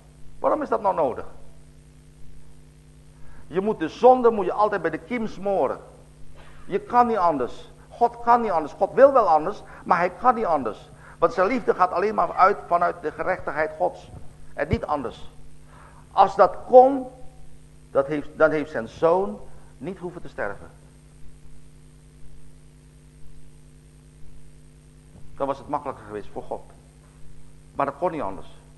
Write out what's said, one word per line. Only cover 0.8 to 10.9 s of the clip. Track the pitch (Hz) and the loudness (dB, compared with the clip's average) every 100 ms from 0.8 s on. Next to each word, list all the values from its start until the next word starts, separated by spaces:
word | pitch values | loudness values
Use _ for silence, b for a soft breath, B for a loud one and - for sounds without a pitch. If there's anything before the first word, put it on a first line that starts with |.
nou | 202 | 0
nodig? | 175 139 101 - - - - - - - - - - - - - - - - - - - b b b b | 0 0 -2 -8 -12 -16 -18 -20 -20 -20 -20 -20 -16 -14 -14 -16 -18 -20 -20 -20 -20 -20 b b b b
Je | 170 | -4
moet | 208 208 | -2 -2
de | 160 | -4
zonde | - 240 254 233 | 4 6 8 6
moet | 220 | 2
je | 175 | -2
altijd | - 208 202 | 0 0 0
bij | 160 | -2
de | 151 | -4
kiem | - 240 208 | -6 -6 -6
smoren. | - 196 190 127 92 - - - - - - B B - | -6 -4 0 0 -2 -12 -20 -20 -16 -16 -14 B B -6
Je | 196 | -6
kan | 202 240 233 | 0 2 4
niet | 220 | 4
anders. | 175 147 117 - - - - | 2 2 -4 -6 -16 -20 -14
God | - 233 - | 0 0 0
kan | 233 240 | 4 4
niet | 226 | 4
anders. | 165 147 | -2 -2
God | - 190 | -2 0
wil | 156 277 | 8 8
wel | 269 196 | 8 6
anders, | 156 160 - - B | 4 2 -8 -14 B
maar | - 175 | 0 2
hij | 180 | 2
kan | - 247 | 2 2
niet | 233 | 2
anders. | 202 151 117 95 - | 0 0 -2 -8 -16